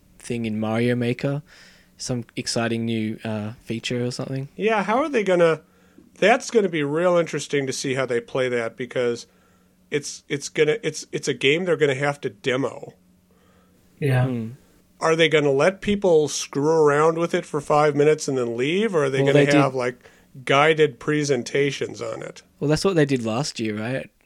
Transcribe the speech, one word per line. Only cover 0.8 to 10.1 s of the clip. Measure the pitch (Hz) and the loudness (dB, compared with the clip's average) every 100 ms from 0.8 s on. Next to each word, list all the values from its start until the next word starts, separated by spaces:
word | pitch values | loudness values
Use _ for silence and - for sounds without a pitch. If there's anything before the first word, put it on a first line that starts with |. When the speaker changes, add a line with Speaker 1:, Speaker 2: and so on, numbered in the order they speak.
| 120 123 | 0 0
Speaker 1:
Maker? | 120 123 139 143 - - - _ _ - | -2 -2 -4 -4 -8 -20 -20 _ _ -14
Some | - 123 113 - | -8 -8 -8 -10
exciting | - 120 117 113 113 | -6 -4 -2 -2 -2
new, | 113 110 110 113 | -2 -4 -6 -6
uh, | 107 107 117 | -6 -8 -10
feature | - 117 - 123 123 | -10 -8 -6 -4 -4
or | |
something? | 123 131 135 139 - | -6 -8 -8 -10 -6
Speaker 2:
Yeah, | 202 220 | -2 0
how | 185 233 | 0 0
are | 311 | 0
they | 262 | -2
gonna, | 190 175 170 151 - _ _ _ - - | 0 4 4 2 -4 _ _ _ -20 0
that's | 185 254 - | 4 4 2
gonna | 233 196 | 0 0
be | 165 | 0
real | 143 151 180 175 | -2 0 2 2
interesting | 165 156 - 147 135 | 2 -4 -4 -2 -2
to | |
see | 127 143 131 | -4 -4 -2
how | 127 | -2
they | 120 | -2
play | 117 135 127 | -2 -2 -2
that, | 120 113 - | -2 -4 -6
because | 123 135 120 117 - _ _ _ _ _ _ | -8 -4 -2 -4 -8 _ _ _ _ _ _
it's, | 147 - | -8 -6